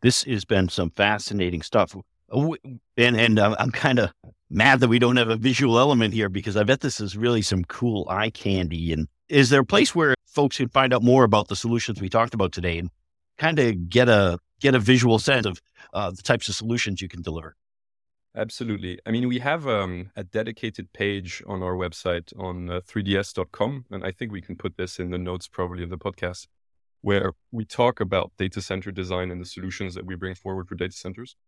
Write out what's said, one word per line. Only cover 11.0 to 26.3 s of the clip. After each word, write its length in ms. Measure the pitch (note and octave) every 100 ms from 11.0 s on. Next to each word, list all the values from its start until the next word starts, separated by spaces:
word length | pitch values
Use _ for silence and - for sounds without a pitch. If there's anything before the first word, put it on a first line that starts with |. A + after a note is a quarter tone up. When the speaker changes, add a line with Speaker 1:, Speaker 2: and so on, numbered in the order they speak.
Speaker 1:
more 220 | A#2+ C3
about 240 | A#2+ G#2+ G#2
the 80 | F#2+
solutions 440 | A#2 A#2 - G2+
we 80 | G2
talked 260 | A2+ A#2
about 180 | A#2 F#2+
today 260 | F2 F2 E2
and 120 | F2+ _ _ _ _ _
kinda 340 | D#3 D#3 B2
get 360 | G2+ F2 A2+ B2
a, 300 | A2 F#2+ F2 _ _
get 140 | C#3
a 40 | C3
visual 400 | G#2 B2+ A#2+ A2+
sense 280 | - C3+ A2
of, 140 | F2 _ _ -
uh, 180 | - G2+
the 120 | F#2+
types 260 | - A#2+ -
of 60 |
solutions 480 | F#2+ A2 A#2+ G#2+ F#2+
you 60 | F#2+
can 140 | F2
deliver? 340 | E2+ D#2+ D#2 _ _ _ _ _ _ _ _ -
Speaker 2:
Absolutely. 640 | G#2+ - A#2+ G#2 F#2 F2+ -
I 40 |
mean, 180 | A2+ B2
we 100 | B2
have, 280 | C3 D#3+ C#3+
um, 440 | A2 F#2+ F2+ G2
a 80 | -
dedicated 680 | F#2 A2 A2 A2+ A2+ - F2+
page 500 | - G2+ G2+ F2+ - -
on 160 | G2
our 120 | F2+
website 640 | F2+ F2+ E2+ F#2 F2 E2 -
on, 320 | F#2 F2+ F2
uh, 100 | F2 -
three 160 | -
D 140 | G2 F#2+
S 160 | F#2+
dot 180 | - F2+
com, 360 | - G#2+ C#3 B2
and 140 | G2+
I 80 | F2+
think 180 | F#2 A#2+
we 120 | G2+
can 140 | F2+ F2
put 200 | F#2+ -
this 240 | F2+ -
in 100 | F2+
the 80 | F2+
notes 300 | F2+ F2+ -
probably 340 | - F2+ F2+
of 80 | F2
the 80 | F2+
podcast, 480 | G2+ F#2+ F2